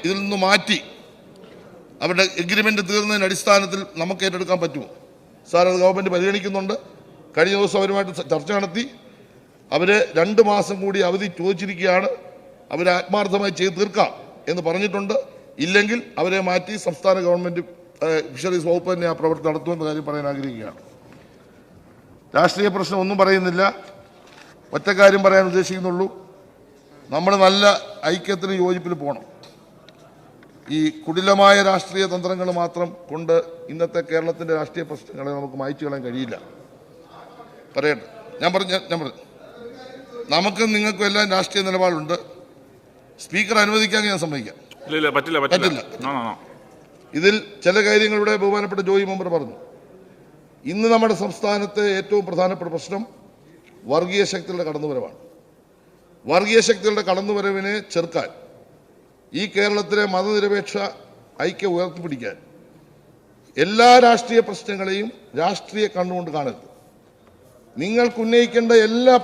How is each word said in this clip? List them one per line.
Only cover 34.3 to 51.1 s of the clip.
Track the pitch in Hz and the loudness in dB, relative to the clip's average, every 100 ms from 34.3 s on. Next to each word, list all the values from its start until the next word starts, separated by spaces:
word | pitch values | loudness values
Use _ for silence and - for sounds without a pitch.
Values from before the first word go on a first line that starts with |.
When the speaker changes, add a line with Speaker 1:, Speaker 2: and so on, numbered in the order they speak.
| 160 165 156 | -4 -2 -2
Speaker 1:
രാഷ്ട്രീയ | 151 170 151 | -4 -8 -10
പ്രശ്നങ്ങളെ | 147 - 143 139 143 | -10 -14 -10 -8 -6
നമുക്ക് | 139 139 | -8 -8
മായ്ച്ചു | 135 143 | -8 -6
കളയാൻ | 147 139 123 | -8 -8 -6
കഴിയില്ല. | 127 127 98 - - - - - - - - - - - - - 139 | -6 -6 -10 -14 -20 -20 -20 -20 -20 -20 -20 -20 -20 -20 -20 -12 -4
പറയട്ടെ, | 147 110 - - - - | -2 -2 -6 -20 -18 -6
ഞാൻ | 165 185 | -2 -2
പറഞ്ഞ, | 196 185 - | -2 -6 -4
ഞാൻ | 170 | -6
പറഞ്ഞു, | 139 - - - - - - - - - - 240 233 | -8 -12 -20 -20 -20 -20 -20 -18 -20 -20 -18 -14 -2
നമുക്ക് | 151 196 190 226 | 0 0 0 0
നിങ്ങൾക്കും | 214 214 190 202 | 0 -2 -2 -2
എല്ലാം | 202 208 185 | 0 0 0
രാഷ്ട്രീയ | 185 202 190 | -2 -4 -2
നിലപാടുണ്ട്. | 185 185 160 151 175 - - - - - - _ - - - | 0 0 0 -4 -8 -8 -20 -20 -20 -20 -20 _ -20 -20 -20
സ്പീക്കർ | - 180 202 220 | -6 -4 0 2
അനുവദിക്കാമെങ്കിൽ | 208 214 214 214 208 | 4 2 2 0 0
ഞാൻ | 190 | -2
സമ്മതിക്കാം. | 160 143 104 - - - - | -4 -6 -10 -14 -20 -20 -6
Speaker 2:
ഇല്ല, | 156 | -2
ഇല്ല, | 151 143 | 0 0
പറ്റില്ല, | 165 160 | 0 0
പറ്റില്ല. | 139 180 170 | 2 2 2
Speaker 1:
പറ്റില്ല. | 135 - - | -2 -8 -10
Speaker 2:
No, | 131 135 | -8 -6
no, | 113 | -6
no. | - - - - - - - - 151 | -10 -14 -20 -20 -20 -20 -20 -10 0
Speaker 1:
ഇതിൽ | 185 214 175 - | 2 2 -2 -4
ചില | 175 196 208 | 2 2 4
കാര്യങ്ങളുടെ | 214 214 214 208 214 | 4 4 2 0 0
ബഹുമാനപ്പെട്ട | 196 208 180 196 190 | 0 0 -2 -2 2
ജോയി | 196 196 | 2 2
മെമ്പർ | 190 180 165 | -4 -4 -4
പറഞ്ഞു. | 123 - - - - - - - - - - _ 131 | -4 -12 -20 -20 -20 -20 -20 -20 -20 -20 -20 _ -8
ഇന്ന് | 196 226 | 0 2
നമ്മുടെ | 226 220 | 4 4